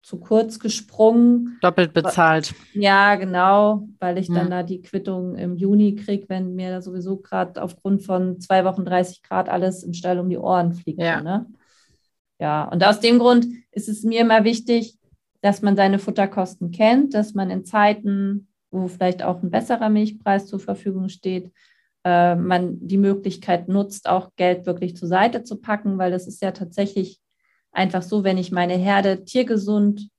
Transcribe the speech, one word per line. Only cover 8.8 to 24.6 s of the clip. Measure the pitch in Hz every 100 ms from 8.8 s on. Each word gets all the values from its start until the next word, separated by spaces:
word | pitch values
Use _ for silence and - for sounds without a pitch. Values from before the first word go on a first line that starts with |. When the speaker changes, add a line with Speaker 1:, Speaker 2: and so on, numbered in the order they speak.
| 175
Speaker 1:
dreißig | 180 180 -
Grad | _ 190 190
alles | 180 185 185
im | 175
Stall | 175 180 180
um | 180
die | 175
Ohren | - 180 175
fliegt, | 170 - 156
Speaker 2:
Ja. | 170 160
Speaker 1:
so, |
ne? | 156 196 240 - _ _ _ _ _ _ _ _
Ja, | 151 151 147
und | 170
aus | 202 214
dem | 233 240
Grund | 240 240 233 - _
ist | 208 214
es | 214
mir | 220 226
immer | 226 220
wichtig, | 214 233 - 233 220 _ _ _ _ _
dass | 202 202
man | 202 196
seine | 196 196
Futterkosten | 196 202 196 196 185 - 175
kennt, | 175 220 254 285
dass | 208 208 196
man | 185
in | 190 -
Zeiten, | 214 208 214 208 196 196 202 196 _ _
wo | 185 180
vielleicht | - 185 180
auch | 185 180
ein | 180
besserer | 202 240 240 220
Milchpreis | 214 214 208 - 196 196
zur | 196
Verfügung | - 196 202 190 190
steht, | - 190 185 180 _ _ _ _ _
äh, | 180 175 175 175
man | 175 180 180 175
die | 170 196
Möglichkeit | 196 196 202 - - 175 175
nutzt, | 196 202 - -
auch | 185 180 -
Geld | 180 180